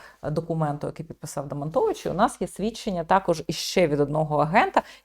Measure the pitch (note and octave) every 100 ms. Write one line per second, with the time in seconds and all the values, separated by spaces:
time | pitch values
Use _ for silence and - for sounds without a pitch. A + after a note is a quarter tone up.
0 | - - - D#3 E3 E3 D3+ D3 C#3 -
1 | D#3+ - D#3 - C#3+ C#3+ D3 A3+ A4 -
2 | E3+ D#3 A3+ - F#3 - G#3 A3+ - F3+
3 | D#3+ F#3 F#3 D#3+ - D#3+ - - E3 C#3+
4 | C#3+ D3+ D3+ D3 D3+ G3+ F#4+ C4 - -